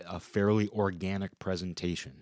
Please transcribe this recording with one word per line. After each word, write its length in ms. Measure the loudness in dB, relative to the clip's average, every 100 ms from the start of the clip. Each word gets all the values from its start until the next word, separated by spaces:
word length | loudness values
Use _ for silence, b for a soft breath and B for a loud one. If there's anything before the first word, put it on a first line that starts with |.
| -8
a 140 | -10
fairly 480 | -2 4 6 6 2
organic 680 | 2 0 0 -4 -2 -4 -6
presentation. 720 | -4 -2 -4 -4 -2 -2 -6 -16